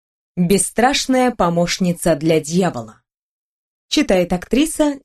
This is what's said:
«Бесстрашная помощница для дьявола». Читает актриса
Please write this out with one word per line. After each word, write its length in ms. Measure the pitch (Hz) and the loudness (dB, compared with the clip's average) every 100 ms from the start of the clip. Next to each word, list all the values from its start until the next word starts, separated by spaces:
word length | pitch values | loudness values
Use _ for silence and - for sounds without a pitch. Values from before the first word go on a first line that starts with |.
| _ _ _ - | _ _ _ -2
«Бесстрашная 960 | 175 190 - - 247 277 - 254 254 | 2 2 0 0 0 0 0 2 2
помощница 880 | 247 180 170 175 - 180 170 175 151 | 0 0 0 0 0 -2 0 0 0
для 240 | 160 160 | 2 0
дьявола». 600 | 151 175 175 123 110 - _ _ _ _ _ _ _ _ _ | 0 0 -2 -4 -12 -18 _ _ _ _ _ _ _ _ _
Читает 460 | 302 - 190 175 | -2 2 0 0
актриса 680 | 180 - 233 311 - 302 277 | -4 -2 -2 0 0 -2 -2